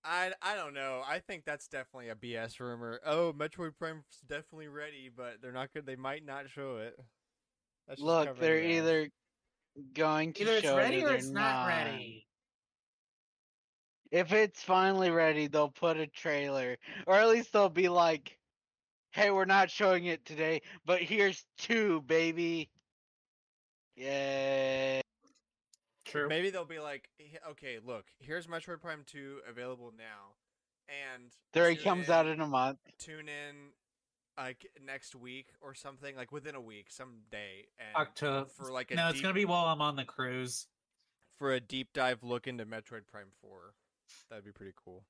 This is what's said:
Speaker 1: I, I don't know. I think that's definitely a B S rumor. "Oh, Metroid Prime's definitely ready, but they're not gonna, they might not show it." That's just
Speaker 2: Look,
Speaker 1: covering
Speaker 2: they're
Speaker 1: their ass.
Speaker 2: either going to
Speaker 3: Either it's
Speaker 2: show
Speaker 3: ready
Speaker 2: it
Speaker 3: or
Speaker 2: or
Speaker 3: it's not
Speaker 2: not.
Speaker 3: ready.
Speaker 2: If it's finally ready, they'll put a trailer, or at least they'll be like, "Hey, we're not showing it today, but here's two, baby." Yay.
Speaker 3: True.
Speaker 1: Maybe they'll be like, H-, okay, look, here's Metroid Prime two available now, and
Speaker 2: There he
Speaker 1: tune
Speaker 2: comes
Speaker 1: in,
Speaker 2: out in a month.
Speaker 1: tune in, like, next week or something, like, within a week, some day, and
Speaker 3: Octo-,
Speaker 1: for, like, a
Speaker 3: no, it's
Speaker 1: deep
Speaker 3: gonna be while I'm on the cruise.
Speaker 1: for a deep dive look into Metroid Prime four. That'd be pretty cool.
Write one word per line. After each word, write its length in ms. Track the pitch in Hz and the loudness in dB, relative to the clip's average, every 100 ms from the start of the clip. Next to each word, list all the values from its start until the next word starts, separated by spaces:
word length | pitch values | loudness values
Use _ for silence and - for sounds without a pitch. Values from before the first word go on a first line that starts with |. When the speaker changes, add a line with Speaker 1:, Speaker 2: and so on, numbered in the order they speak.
Speaker 1:
I, 280 | 156 175 185 190 | 0 0 0 -2
I 140 | 185 208 | -4 -4
don't 180 | 156 | -6
know. 280 | 139 135 127 135 | -6 -6 -6 -4
I 140 | 170 | -6
think 240 | - 185 151 | -6 -10 -8
that's 220 | 147 - | -10 -8
definitely 420 | 139 127 131 117 | -10 -10 -14 -12
a 60 | 107 | -10
B 200 | 120 117 | -8 -6
S 220 | 113 - | -8 -8
rumor. 420 | 123 120 117 120 156 | -10 -8 -10 -8 -2
"Oh, 280 | 156 170 | 0 0
Metroid 420 | 147 156 - 165 147 | -2 -8 -6 -12 -8
Prime's 260 | 160 156 - - 131 | -10 -10 -18 -20 -12
definitely 420 | 147 156 160 151 | -12 -12 -18 -14
ready, 400 | 143 151 143 131 120 | -12 -12 -14 -18 -14
but 260 | 123 110 | -14 -12
they're 100 | 127 | -12
not 220 | 127 135 | -8 -8
gonna, 120 | 151 135 | -10 -10
they 100 | 131 | -8
might 280 | 135 151 151 | -8 -8 -10
not 240 | 139 135 | -12 -12
show 280 | 143 135 117 | -10 -8 -8
it." 200 | 113 - 123 _ _ _ _ _ _ _ - | -10 -14 -20 _ _ _ _ _ _ _ -18
That's 120 | 139 | -6
just 60 | 151 | 2
Speaker 2:
Look, 220 | 165 147 | 2 2
Speaker 1:
covering 140 | 127 | 2
Speaker 2:
they're 200 | 165 160 | 4 4
Speaker 1:
their 40 | 165 | 4
ass. 60 | 165 | 2
Speaker 2:
either 320 | 160 160 151 _ _ _ _ _ _ - 135 | 4 2 0 _ _ _ _ _ _ -20 -12
going 400 | 151 156 156 160 | 0 2 2 0
to 80 | 156 | 0
Speaker 3:
Either 100 | 208 | 2
it's 100 | 220 | 4
Speaker 2:
show 140 | 156 135 | 4 4
Speaker 3:
ready 200 | 135 381 | 4 4
Speaker 2:
it 40 | |
Speaker 3:
or 60 | 294 | 2
Speaker 2:
or 40 | 262 | 2
Speaker 3:
it's 120 | 269 | 0
not 360 | - - 131 123 | 0 0 2 0
Speaker 2:
not. 20 | |
Speaker 3:
ready. 600 | 165 143 131 117 110 _ _ _ _ _ _ _ _ _ _ _ _ _ _ _ _ _ _ _ | 0 -2 -6 -10 -16 _ _ _ _ _ _ _ _ _ _ _ _ _ _ _ _ _ _ _
Speaker 2:
If 200 | 170 170 | 0 4
it's 300 | 214 214 - | 4 4 2
finally 480 | - 185 190 190 185 | 2 4 6 4 4
ready, 360 | 165 160 151 147 | 6 4 4 2
they'll 220 | 151 147 | 2 2
put 280 | - 170 156 | 2 0 0
a 100 | 151 | -4
trailer, 680 | - 170 143 143 139 127 123 - - - | -6 -2 -2 0 -2 -2 -6 -10 -8 6
or 100 | 190 | 8
at 120 | 226 | 8
least 240 | 233 233 | 6 4
they'll 160 | 214 196 | 6 6
be 200 | 160 180 | 6 6
like, 480 | 175 170 156 - - _ _ _ _ _ _ _ | 6 6 4 -4 -20 _ _ _ _ _ _ _
"Hey, 200 | - 202 | 2 4
we're 120 | 196 190 | 4 6
not 240 | 196 185 | 6 6
showing 360 | - 202 180 175 | 4 4 4 2
it 180 | 165 | -4
today, 380 | - 156 160 160 - - 156 | -6 -4 0 -2 -4 -10 0
but 160 | 180 | 0
here's 420 | 165 214 202 175 - - | 2 2 2 0 -14 -14
two, 440 | - 226 208 165 131 | -2 2 2 0 2
baby." 640 | 165 165 165 170 165 151 _ _ _ _ _ _ _ _ _ _ _ _ - | 2 2 0 -2 -2 -6 _ _ _ _ _ _ _ _ _ _ _ _ -12
Yay. 1040 | 131 139 139 135 135 135 135 135 135 135 - _ _ _ _ _ _ _ _ _ - | -6 -4 -2 -2 0 0 0 0 0 -2 -6 _ _ _ _ _ _ _ _ _ -8
Speaker 3:
True. 220 | 151 147 | -4 -2
Speaker 1:
Maybe 220 | 156 190 | 0 -2
they'll 160 | 185 156 | -4 -8
be 140 | 160 | -10
like, 280 | 151 139 _ _ | -10 -12 _ _
H-, 180 | 151 156 156 | -20 -18 -18
okay, 260 | 147 135 113 117 | -14 -12 -12 -10
look, 200 | 113 - _ | -12 -12 _
here's 300 | 127 165 165 | -10 -10 -8
Metroid 340 | 165 180 165 | -12 -10 -14
Prime 220 | 170 151 135 | -12 -14 -14
two 360 | 147 139 139 117 | -16 -14 -16 -16
available 460 | 117 123 127 120 110 | -12 -10 -12 -16 -18
now, 380 | 113 104 98 104 _ _ _ _ - | -18 -18 -20 _ _ _ _ _ -14
and 380 | 143 139 127 123 _ _ | -12 -12 -14 -20 _ _
Speaker 2:
There 160 | 160 170 | 2 4
he 60 | 165 | 4
Speaker 1:
tune 80 | |
Speaker 2:
comes 240 | 175 180 160 | 0 0 4
Speaker 1:
in, 60 | |
Speaker 2:
out 120 | 165 156 | 4 4
in 160 | 160 | 0
a 60 | 156 | 0
month. 320 | 131 131 135 _ _ | 2 0 -2 _ _
Speaker 1:
tune 320 | - 156 151 | -18 -16 -12
in, 260 | 147 147 143 143 _ _ _ _ _ _ - | -12 -12 -16 -20 _ _ _ _ _ _ -10
like, 300 | 131 127 - - | -10 -10 -18 -20
next 320 | 135 135 - 131 | -14 -12 -14 -18
week 340 | 123 131 131 _ | -14 -16 -16 _
or 140 | 143 131 | -20 -16
something, 400 | 139 135 139 135 | -16 -14 -14 -12
like, 160 | 123 | -12
within 240 | 147 143 139 | -12 -12 -12
a 60 | |
week, 260 | 113 104 98 | -14 -18 -20
some 280 | - 131 113 107 | -18 -18 -20 _
day, 380 | 107 101 95 - _ | -14 -12 -16 -20 _
and 180 | 107 156 | -8 -6
Speaker 3:
Octo-, 520 | 151 - 147 135 135 - | -6 -4 -4 -4 -6 -12
Speaker 1:
for, 140 | 131 | -10
like, 180 | 127 127 | -8 -6
a 60 | 127 | -2
Speaker 3:
no, 140 | 165 | -2
it's 60 | 139 | -2
Speaker 1:
deep 60 | |
Speaker 3:
gonna 120 | 190 190 | -2 0
be 100 | 196 | 2
while 200 | 175 165 | 2 2
I'm 180 | 156 | 2
on 120 | 147 139 | 0 -2
the 60 | 131 | -8
cruise. 600 | - 127 127 127 - - _ _ _ _ _ _ _ | -6 -4 -4 -6 -8 -12 _ _ _ _ _ _ _
Speaker 1:
for 160 | 139 | 0
a 60 | 131 | 0
deep 300 | 113 131 127 | -2 -8 -6
dive 300 | 143 127 120 | 0 0 0
look 240 | 120 120 135 | -4 -4 -4
into 180 | 123 110 | -8 -10
Metroid 400 | 113 107 113 101 | -12 -12 -18 -16
Prime 240 | 107 98 95 | -20 -20 _
four. 360 | 104 95 90 107 _ _ _ - _ | -20 -20 -20 _ _ _ _ -20 _
That'd 140 | 110 101 | -18 -18
be 60 | |
pretty 220 | 101 98 - | -18 -18 -18
cool. 220 | - 92 101 | -20 -20 _